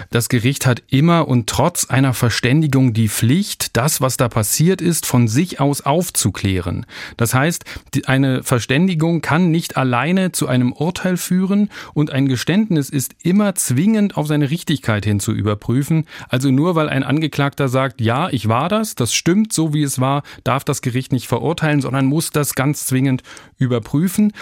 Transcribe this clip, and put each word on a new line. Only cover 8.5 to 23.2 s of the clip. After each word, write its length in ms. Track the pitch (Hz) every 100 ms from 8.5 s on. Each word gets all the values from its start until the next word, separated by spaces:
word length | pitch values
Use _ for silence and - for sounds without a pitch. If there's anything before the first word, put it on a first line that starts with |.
| 123 - 139 190 160 165 165
kann 280 | - 156 180
nicht 280 | 165 - -
alleine 560 | 131 120 147 190 185
zu 160 | - 143
einem 240 | 127 123
Urteil 420 | - 160 - 185 180
führen 540 | - 185 190 202 208 - -
und 180 | 151 147
ein 160 | 131 139
Geständnis 640 | 123 - 190 214 160 139
ist 260 | 139 - -
immer 320 | 170 202 202 -
zwingend 640 | - 123 202 214 202 151
auf 100 | 151
seine 220 | 147 139
Richtigkeit 560 | 170 - 151 - 104 107
hin 160 | 101
zu 100 | -
überprüfen. 720 | 110 104 104 - 123 143 160 - - -
Also 240 | 127 135
nur 240 | 131 175 160
weil 140 | 151
ein 140 | 135
Angeklagter 640 | 131 147 156 - 143 - 135
sagt, 320 | 131 135 -
„Ja, 260 | 110 123 175
ich 200 | 127 107
war 180 | 117 170
das, 280 | 214 214 -
das 180 | 117
stimmt, 400 | - 165 196 214
so 200 | - 160
wie 100 | 151
es 180 | 139 123
war“, 200 | 131 143 - -
darf 220 | 120 131 -
das 160 | 131
Gericht 320 | 127 123 -
nicht 160 | 127 -
verurteilen, 500 | 120 135 170 156 147
sondern 280 | 127 135 135
muss 240 | 156 -
das 240 | 151 139 -
ganz 300 | 139 147 -
zwingend 380 | 131 135 127